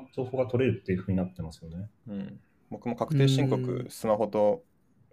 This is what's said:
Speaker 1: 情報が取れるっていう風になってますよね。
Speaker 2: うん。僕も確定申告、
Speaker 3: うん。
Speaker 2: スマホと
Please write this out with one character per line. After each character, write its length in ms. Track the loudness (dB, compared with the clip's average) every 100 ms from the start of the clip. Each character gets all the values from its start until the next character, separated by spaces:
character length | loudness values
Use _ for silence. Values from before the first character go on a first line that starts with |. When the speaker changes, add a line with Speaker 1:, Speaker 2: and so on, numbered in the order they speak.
| -4
Speaker 1:
情 120 | -6
報 120 | -4 -2
が 100 | 0
取 180 | 2
れ 60 | 2
る 100 | 2
っ 20 |
て 100 | -2
い 40 | -2
う 40 |
風 120 | 0
に 40 | 0
な 80 |
っ 80 | -2
て 100 | -6
ま 100 | -12
す 120 | -12
よ 60 | -14
ね。 180 | -12 -12 -14 -12
Speaker 2:
う 60 |
ん。 280 | -10 -10 -14 _ _ _
僕 180 | -10 -6
も 80 | -4
確 200 | -2 4
定 120 | 4
申 200 | 4 2
告、 140 | 0
Speaker 3:
う 240 | -2 -4 -6
ん。 40 |
Speaker 2:
ス 160 | -4 0
マ 100 | 2
ホ 100 | 2
と 360 | 4 4 4 -2 _ _ _ _